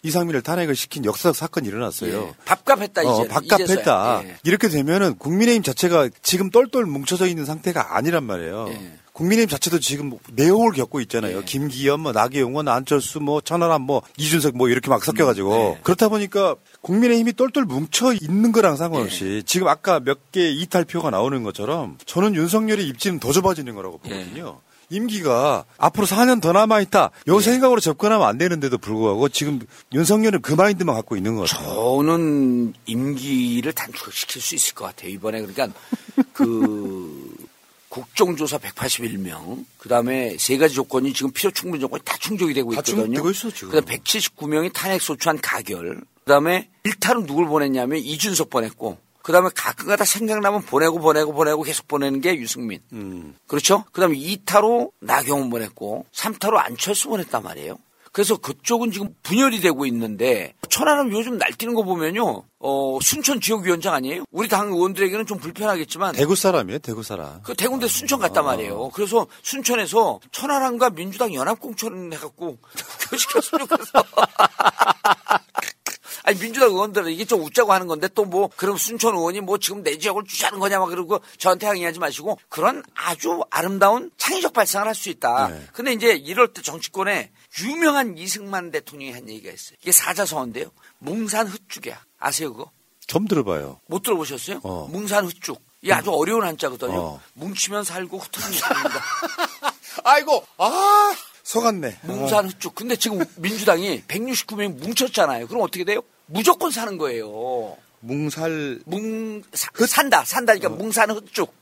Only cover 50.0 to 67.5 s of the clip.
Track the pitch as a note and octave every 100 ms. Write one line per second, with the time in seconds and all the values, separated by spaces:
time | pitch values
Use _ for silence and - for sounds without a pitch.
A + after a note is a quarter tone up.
50 | G3+ G3+ A3 G#3+ G3+ G#3 G3 C3+ D#3+ E3
51 | D#3 D3+ D3+ D3 D3+ D3+ D3 D3 - D3
52 | C#3 C3+ E3 E3 A2+ C3 A#2 F#2 _ A#2
53 | G2 F2+ D#2 C#2 _ D3 - G3+ G#3+ -
54 | F3+ C#3 D#3 G3+ - G3+ G#3+ A#3+ F4 _
55 | - C3+ C#3 C#3+ C3 A#2 G#2+ - G2+ A#2
56 | - - A3 G#3+ G3+ A3 - A#2+ F#3 G3+
57 | D4 A3 E3 A#2 F#2+ D#2 D2 - _ _
58 | _ - G3+ D3+ - - - A#3 A#3 G3
59 | G3+ - - G3+ C4+ A3 F3 C3+ C#3 A#2
60 | A2+ G2+ B2+ A2+ D#2 _ - - D4+ C#4+
61 | C4 G#3 A#3 A#3 - - A3+ A#3 F#3+ F3
62 | D#3 G3+ G#3 G2+ - _ C3+ C#3 C#3 C3+
63 | D3 D4+ - C4+ - A3 F3+ E3+ F#3 D3
64 | C3 F3 - D#3+ E3 G3 G#3 F3 F#3 F3+
65 | G3 G3+ A3+ F#3+ D#3 E3+ G#3+ F#3 D3+ D#3+
66 | F#3+ C3 D3 F#3+ G3 E3+ F#2 A#2 - A2+
67 | A2 G2 D2 D#2+ A2+